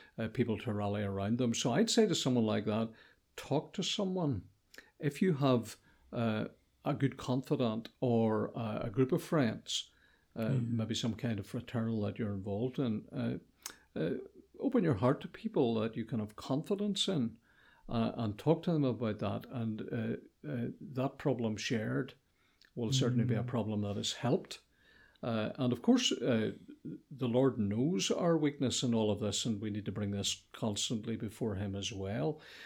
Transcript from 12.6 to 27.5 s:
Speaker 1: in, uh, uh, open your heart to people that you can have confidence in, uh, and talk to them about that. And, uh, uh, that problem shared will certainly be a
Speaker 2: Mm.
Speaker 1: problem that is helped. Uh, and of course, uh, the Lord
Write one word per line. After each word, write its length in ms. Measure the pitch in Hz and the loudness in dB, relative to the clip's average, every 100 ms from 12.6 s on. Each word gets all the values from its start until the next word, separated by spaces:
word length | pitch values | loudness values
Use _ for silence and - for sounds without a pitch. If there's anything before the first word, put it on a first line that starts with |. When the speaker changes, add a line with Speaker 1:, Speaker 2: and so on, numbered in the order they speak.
| 127 127 | -2 0
Speaker 1:
in, 240 | 127 107 - | 0 -2 -4
uh, 880 | 123 117 127 - _ - - _ - | -4 -2 -4 -8 _ -16 -16 _ -4
uh, 120 | 160 - - - - - | -2 -2 -6 -20 -20 -4
open 240 | 269 247 | 0 2
your 120 | 165 104 | 2 4
heart 260 | 127 147 | 2 2
to 60 | - | -4
people 480 | - 214 - 123 113 | -8 -4 2 2 2
that 140 | 113 117 | -2 -4
you 100 | 113 | -4
can 140 | 110 | -4
have 160 | 107 - | -4 -8
confidence 720 | - 131 160 196 208 196 - | -4 -4 -2 -2 -2 -2 0
in, 300 | 180 113 - _ _ - _ - | 0 0 -4 _ _ -20 _ -6
uh, 240 | 117 113 - | 0 0 0
and 220 | 110 101 | -4 0
talk 260 | 147 165 | 2 2
to 80 | 175 | 2
them 140 | 160 135 | 2 2
about 340 | 110 117 101 | 0 -2 -2
that. 260 | 107 101 - | -2 -4 -6
And, 300 | 131 113 107 - | -6 -4 -4 -4
uh, 580 | 117 110 - - _ 151 | -4 -4 -6 -8 _ -8
uh, 180 | 131 120 - - | -4 -6 -8 -8
that 240 | 131 131 - | -2 -2 -2
problem 380 | 151 120 113 107 | -2 0 -2 -2
shared 560 | - 113 113 131 131 - _ _ _ _ - - | -2 -2 0 -2 -4 -10 _ _ _ _ -14 -6
will 180 | 113 | 0
certainly 320 | 135 131 123 123 | 2 2 2 2
be 100 | 110 | 0
a 80 | |
Speaker 2:
Mm. 40 | - | 0
Speaker 1:
problem 340 | 120 104 104 | -2 -2 -2
that 160 | 104 101 | -2 -2
is 160 | 117 | -4
helped. 460 | - 120 165 - - _ _ _ - - _ | -2 0 0 -2 -16 _ _ _ -20 -20 _
Uh, 260 | 123 113 107 - | -4 -2 -2 0
and 160 | 127 | 0
of 80 | 123 | 2
course, 300 | - 247 - | 6 6 4
uh, 400 | - 123 113 107 - - - - - _ | 2 2 2 2 -4 -16 -14 -12 -12 _
the 180 | 135 123 | -4 2
Lord 300 | 120 135 | 4 4